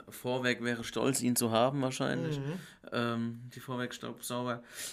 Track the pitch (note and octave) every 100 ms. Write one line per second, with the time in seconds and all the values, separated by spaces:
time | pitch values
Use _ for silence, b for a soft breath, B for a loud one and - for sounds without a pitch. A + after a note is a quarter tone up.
0 | - - B2+ B2+ B2+ A#2+ A#2+ A#2+ A#2 A#2
1 | B2 C3 B2 A#2+ A#2+ A2 B2+ C#3+ C3 C3
2 | C3+ C#3 C#3+ D3 C#3 F3+ D3 B - A#2+
3 | A#2+ A#2 A#2 A#2 B2 B2 A#2+ B2 B2 -
4 | A#2+ A#2+ - B2 B2 A#2+ B B B